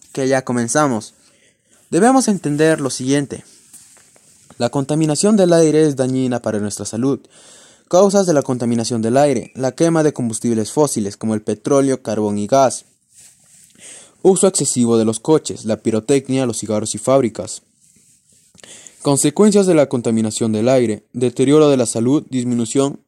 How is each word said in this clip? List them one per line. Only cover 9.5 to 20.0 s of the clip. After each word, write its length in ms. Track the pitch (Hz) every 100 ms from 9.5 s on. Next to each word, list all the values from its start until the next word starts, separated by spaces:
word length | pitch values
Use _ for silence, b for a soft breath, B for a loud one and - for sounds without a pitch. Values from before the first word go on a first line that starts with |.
| -
la 160 | 131
quema 320 | - 165 165
de 100 | 151
combustibles 580 | - 120 110 120 113 107
fósiles 460 | - 147 - 101 -
como 160 | 110
el 80 | 107
petróleo, 640 | 110 107 - 139 139 127
carbón 340 | - 107 104 104
y 80 | 104
gas. 400 | 135 131 - - _ _ _ - _ _ _ _ B B B B B
Uso 240 | 185 190 190
excesivo 540 | - 143 - 117 117
de 60 | 110
los 140 | 110
coches, 460 | - 156 - - 107
la 120 | 107
pirotecnia, 680 | 117 110 110 139 135 131 127
los 140 | 110
cigarros 340 | 104 104 107
y 60 | 104
fábricas. 640 | - 135 117 110 92 - _ _ _ _ _ _ _ _ _ _ B B B B
Consecuencias 640 | - 139 151 - 208 202 185
de 100 | 160
la 120 | 135
contaminación 640 | 127